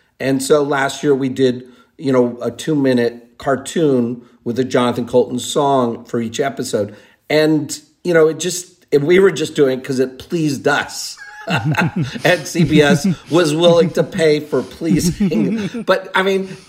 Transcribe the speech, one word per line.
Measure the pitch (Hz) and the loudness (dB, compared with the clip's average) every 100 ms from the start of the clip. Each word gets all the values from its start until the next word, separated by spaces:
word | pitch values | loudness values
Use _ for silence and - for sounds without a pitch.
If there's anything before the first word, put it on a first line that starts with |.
| _ - | _ -8
And | 127 135 | -2 -2
so | 131 151 | 2 2
last | 143 143 135 - | 2 0 -2 -2
year | 151 | 0
we | 135 135 | 0 0
did, | 120 131 123 - - _ - | 0 0 0 -8 -20 _ -8
you | 135 | 0
know, | 127 123 113 | 2 0 -2
a | 117 | -8
two-minute | - - 151 135 127 117 117 - - | -6 -4 0 2 2 0 -4 -12 -8
cartoon | - 127 - - 156 131 120 123 - _ | -4 -4 -4 0 2 2 0 -6 -14 _
with | - 117 | -6 -4
a | 127 | -2
Jonathan | 131 123 120 117 | 0 0 -2 0
Colton | 123 120 123 | 0 0 -2
song | - 160 139 139 120 113 - | -4 -2 2 2 0 -4 -6
for | 120 | -6
each | 113 113 | -4 -4
episode. | 139 135 127 113 101 - - _ - | -4 -4 -4 -4 -4 -8 -20 _ -2
And, | 151 156 156 139 - - _ | 2 2 2 -2 -10 -16 _
you | 180 | 0
know, | 165 156 | 4 4
it | 156 | 2
just, | 175 170 - _ _ | -6 -6 -10 _ _
we | 147 143 180 | 0 4 4
were | 196 | 4
just | 160 151 - | 2 -2 2
doing | 139 131 | 2 2
it | - | -2
'cause | 127 | -2
it | 131 - | -2 -4
pleased | - 175 156 127 107 | -8 -2 -2 -2 -2
us. | 143 101 - - - | -2 -2 -10 -12 -14
<laughs> | - - - | -18 -16 -6
And | 151 117 147 165 - 131 - 151 175 147 | -4 -2 0 -2 -2 -6 -2 0 0 -2
C | 165 | 0
B | 156 151 | 2 4
S | 143 156 196 156 - | 4 4 2 -4 0
was | 151 160 151 | 2 2 4
willing | 175 170 170 | 4 6 4
to | - | 0
pay | 165 196 160 151 | -2 0 2 2
for | 147 135 | 0 -4
pleasing. | 127 - 165 165 175 - 196 220 202 220 202 240 | -4 -6 0 0 0 0 0 0 0 -2 -4 -4
<laughs> | |
But, | - 185 - | -2 -2 -2
I | 185 | -2
mean, | 190 196 190 190 | 0 -2 -4 -12